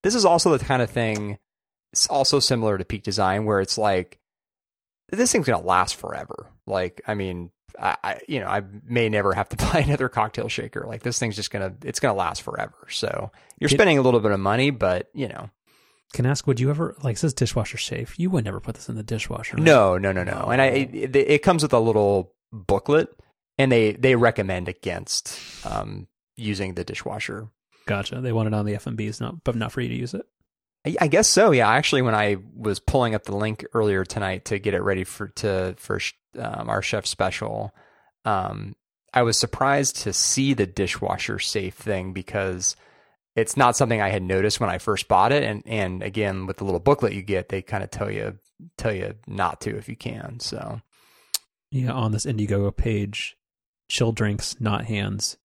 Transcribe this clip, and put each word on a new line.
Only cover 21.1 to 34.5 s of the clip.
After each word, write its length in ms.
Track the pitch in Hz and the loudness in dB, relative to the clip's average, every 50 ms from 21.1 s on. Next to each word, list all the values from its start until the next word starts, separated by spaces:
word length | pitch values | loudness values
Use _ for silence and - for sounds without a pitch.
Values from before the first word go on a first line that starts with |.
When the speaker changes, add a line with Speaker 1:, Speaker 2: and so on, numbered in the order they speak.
| 127 | 2
Speaker 1:
it 260 | 139 135 - 151 147 - | 2 4 4 2 4 4
comes 180 | 196 175 160 | 4 4 4
with 100 | 151 143 | 2 4
a 60 | - 117 | 4 4
little 560 | 113 113 107 107 104 101 101 95 87 - _ _ _ _ | 4 4 4 4 4 4 4 2 0 -2 _ _ _ _
booklet, 560 | - 110 90 - 101 95 - - 143 156 - - - - _ _ _ _ _ _ _ | -18 -10 -2 0 0 0 2 4 4 4 2 0 -8 -20 _ _ _ _ _ _ _
and 140 | - 139 131 | 0 4 4
they, 220 | 123 117 110 107 | 6 6 4 4
they 240 | 101 - 123 131 127 | 2 2 4 4 6
recommend 520 | 117 120 113 - - 101 95 92 90 90 90 | 6 6 4 4 2 -2 -2 -2 -4 -4 -6
against, 680 | 90 _ - - 85 92 98 - - - _ - - - - - - - - | -8 _ -6 -6 -6 -6 -6 -6 -6 -6 _ -8 -14 -14 -16 -16 -18 -12 -10
um, 440 | - - 52 50 - 98 98 95 _ _ _ _ _ _ | -6 -6 -6 -6 -8 -10 -12 -14 _ _ _ _ _ _
using 380 | - 113 104 101 95 98 95 90 | -8 -6 -4 -4 -2 -4 -6 -4
the 100 | 92 87 | -6 -8
dishwasher. 640 | - 95 - - - 98 113 - - - 107 113 113 _ _ _ _ _ _ _ | -8 -10 -10 -8 -8 -8 -8 -8 -8 -8 -12 -12 -16 _ _ _ _ _ _ _
Speaker 2:
Gotcha. 340 | - 101 101 98 - 131 127 | -4 -4 -4 -4 -6 -8 -6
They 120 | 127 123 | -4 -2
want 140 | 113 113 110 107 | 0 0 0 0
it 60 | 107 | 0
on 100 | 104 104 | 0 0
the 100 | 104 104 | -2 -4
F 120 | 98 - | -4 -6
M 100 | 131 113 | -8 -6
Bs, 240 | 110 104 107 110 - | -4 -6 -6 -6 -6
not, 240 | 117 120 180 160 _ | -8 -8 -10 -4 _
but 100 | 135 117 | -4 -2
not 160 | 113 110 113 | -2 -4 -4
for 100 | - 131 | -4 -6
you 60 | 120 120 | -4 -4
to 60 | 117 | -4
use 200 | 123 123 123 - | -6 -6 -6 -8
it. 100 | 202 - _ _ _ _ _ _ _ _ _ _ _ _ | -10 -10 _ _ _ _ _ _ _ _ _ _ _ _
Speaker 1:
I, 100 | 147 135 - | -4 0 2
I 40 | - 147 | 2 4
guess 200 | 147 190 220 - | 6 4 6 6
so. 220 | - 180 220 214 | 6 6 8 8
Yeah. 180 | 151 127 113 104 | 8 6 6 6
Actually, 340 | 113 139 147 - - 135 | 6 4 4 4 2 4
when 120 | 127 120 110 | 4 4 4
I 240 | 107 107 104 101 95 101 - - | 4 2 2 0 -2 -4 -16 -16
was 260 | - 113 107 98 - | -4 -2 -2 -2 0
pulling 340 | _ - - 135 123 117 110 | _ 0 2 2 2 2 0
up 100 | 104 - | -2 -4
the 120 | - 101 | -4 -4
link 300 | 101 107 110 110 - - - - | -2 -2 -2 -4 -6 -10 -4 0
earlier 300 | 117 107 104 98 95 95 | 2 2 2 2 0 -2
tonight 420 | - - 110 101 95 92 98 _ | -4 -4 -4 -4 -4 -4 -6 _
to 120 | - | -4